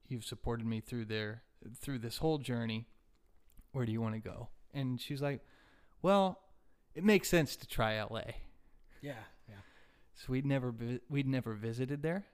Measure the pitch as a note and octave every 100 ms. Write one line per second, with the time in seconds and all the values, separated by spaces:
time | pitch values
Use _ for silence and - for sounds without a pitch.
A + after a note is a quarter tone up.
0 | - B2 A2 A2 - A#2 A2+ A2+ - A#2+
1 | G#2+ A2 G#2+ A2+ - - - A#2+ - C3
2 | A#2 - D#3 D#3 B2+ A#2+ A2+ A2+ A#2 -
3 | _ - - - - - - C3+ A#2+ A2
4 | A2+ A2 G#2+ B2 A#2 - - C#3+ C3+ B2
5 | - C#3+ C#3+ C#3 - - - - - -
6 | F3 G3 F#3+ F3+ - - - - _ -
7 | F#3+ G3+ - F3 D3 - - - A2+ G#2+
8 | G#2 A2+ - - - - - - - -
9 | C#3 A#2+ G#2+ - - G2+ - - - -
10 | - - - B2+ C#3 C3+ B2 A#2 A#2 B2
11 | - C#3+ C3+ C3+ A#2 G#2+ A2+ A#2 C3 C#3+
12 | D3+ F3+ G3+